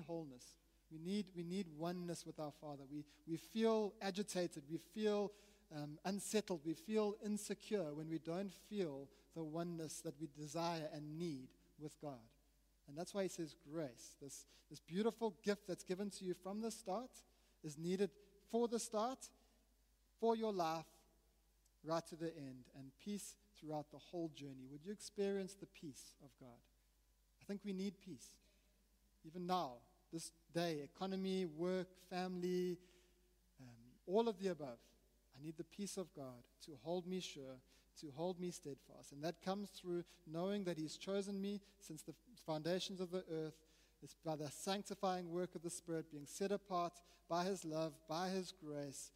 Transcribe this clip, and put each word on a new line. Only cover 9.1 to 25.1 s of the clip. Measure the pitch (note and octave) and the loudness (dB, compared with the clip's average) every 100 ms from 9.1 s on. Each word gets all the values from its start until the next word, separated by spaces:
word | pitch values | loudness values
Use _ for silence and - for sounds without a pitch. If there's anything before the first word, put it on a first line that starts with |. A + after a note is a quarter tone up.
| - - E3 | -16 -12 -6
the | |
oneness | D#3 D#3+ F3 E3 D#3 - | -2 0 0 -2 -4 -4
that | E3 D3 | -6 -6
we | D#3 D3 | -8 -6
desire | D3+ D#3+ E3+ E3 D#3 | -4 0 2 2 -2
and | D#3 D3+ D#3 | -6 -6 -2
need | F3 C3+ B2+ - - - | -2 -2 -8 -16 -20 -12
with | D3+ - | -12 -8
God. | D3 B2+ A2+ - _ _ _ _ - | -8 -8 -14 -20 _ _ _ _ -10
And | D3 | -6
that's | F3+ | -2
why | G3+ | 0
he | F#3 | 0
says | - D#3 - C#3+ | 0 -6 -6 -6
grace, | D#3+ C#3+ A2+ - - | -4 -4 -6 -16 -14
this, | C#3 - - - _ | -12 -12 -14 -20 _
this | D3+ | -16
beautiful | - F3 A3+ A3 A3+ E3+ | -2 4 4 4 0 2
gift | G3+ G3+ - | 2 2 0
that's | E3+ | -4
given | - F#3 G3+ | -2 -2 0
to | - F#3 | -2 -2
you | E3+ | -2
from | F#3 G#3+ | -2 -2
the | A3+ | -2
start, | A3 - G3 B3+ - - _ _ _ | -2 0 0 -2 -12 -20 _ _ _
is | D#3 C#3+ | -8 -2
needed | E3+ G3 G3+ - - - - | 2 4 4 2 -20 -20 0
for | A#3 A#3+ | 4 4
the | A3+ | 2
start, | - G#3+ A#3 C4+ - - - _ _ _ _ _ _ _ | 2 2 2 0 -8 -18 -20 _ _ _ _ _ _ _
for | A3+ A3+ | 4 6
your | A3 | 4
life, | G3 D#3+ D#3+ D#3 - - _ _ _ _ _ _ _ | 4 4 2 -2 -16 -20 _ _ _ _ _ _ _
right | D3 E3 - | 2 2 2
to | D#3 | -4
the | E3 | -4
end, | E3 C#3 B2+ B2 C#3 | -2 -8 -10 -14 -16
and | C3+ - | -16 -10
peace | G3+ G#3 - - _ - | -4 -4 -6 -14 _ -14
throughout | D3+ D3+ C#3+ | -4 -4 -4
the | C#3+ | -12
whole | - F3 E3 C#3 | -6 -2 -2 -4
journey. | C#3+ C3 C3 | -10 -10 -12
Would | D3 E3+ | -10 -8
you | |
experience | G#3 - | -8 -6